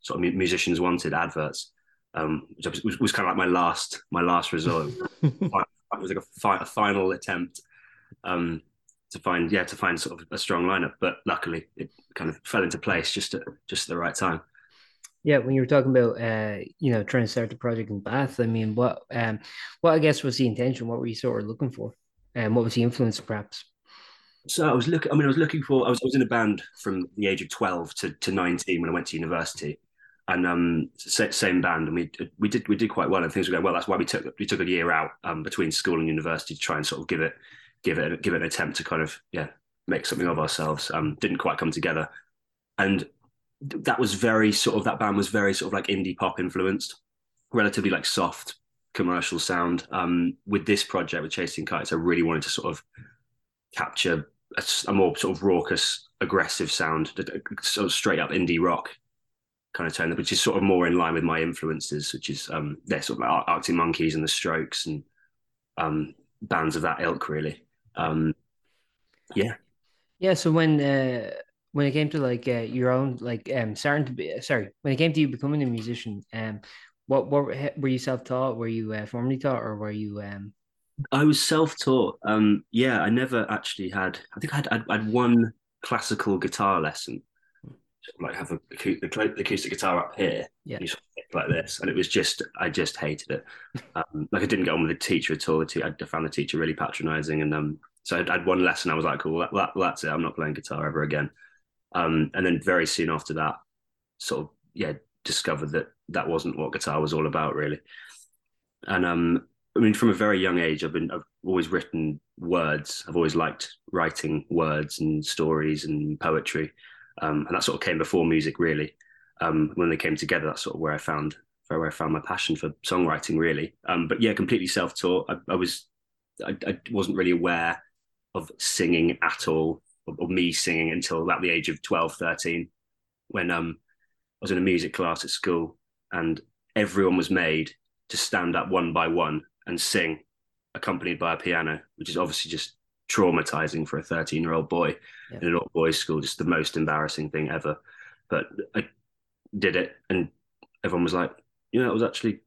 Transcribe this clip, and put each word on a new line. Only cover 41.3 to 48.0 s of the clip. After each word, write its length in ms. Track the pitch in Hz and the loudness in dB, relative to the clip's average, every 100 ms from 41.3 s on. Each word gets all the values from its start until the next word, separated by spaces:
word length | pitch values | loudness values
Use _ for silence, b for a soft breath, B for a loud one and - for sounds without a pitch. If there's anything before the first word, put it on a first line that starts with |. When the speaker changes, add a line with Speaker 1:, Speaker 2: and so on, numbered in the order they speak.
| - | 0
Speaker 1:
quite 200 | 90 - | -2 0
come 120 | 82 | -2
together, 380 | 78 85 80 78 B B _ _ _ _ - | 0 -2 -2 -4 B B _ _ _ _ 0
and 300 | 98 101 - _ _ _ _ _ 139 | 2 2 -2 _ _ _ _ _ -10
th-, 140 | - | -4
that 160 | - 120 | -2 2
was 140 | 120 | 2
very 360 | 95 117 110 110 | 2 4 6 6
sort 260 | 101 - 104 | 4 2 2
of, 60 | |
that 160 | 107 101 | 0 0
band 180 | 107 104 | 0 2
was 120 | 95 | 2
very 260 | 110 101 | 2 2
sort 140 | 95 92 | 2 -2
of, 40 | |
like, 120 | 98 95 | -2 0
indie 300 | 98 92 90 | -2 -2 -2
pop 240 | 95 - | -2 -2
influenced, 560 | 90 92 92 98 - - _ _ _ _ _ | -4 0 0 0 -4 -12 _ _ _ _ _
relatively, 380 | 120 104 101 98 | 2 2 2 0
like, 140 | 87 | 0